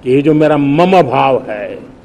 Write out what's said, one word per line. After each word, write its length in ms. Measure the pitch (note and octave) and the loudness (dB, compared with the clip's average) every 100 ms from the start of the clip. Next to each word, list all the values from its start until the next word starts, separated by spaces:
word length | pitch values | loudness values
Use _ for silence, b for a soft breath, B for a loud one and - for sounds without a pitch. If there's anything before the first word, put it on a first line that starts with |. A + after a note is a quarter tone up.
कि 80 | B2+ | 0
ये 100 | C3+ | 0
जो 120 | C#3+ | 2
मेरा 240 | D3+ D#3 D3+ | 2 2 0
मम 440 | C#3+ C#3+ F3+ F#3 | 0 0 2 2
भाव 440 | C#3 C3 C#3 B2+ G#2 | 2 0 0 -2 -4
है 300 | G#2+ G2 F#2+ E2+ - | -10 -10 -12 -18 -20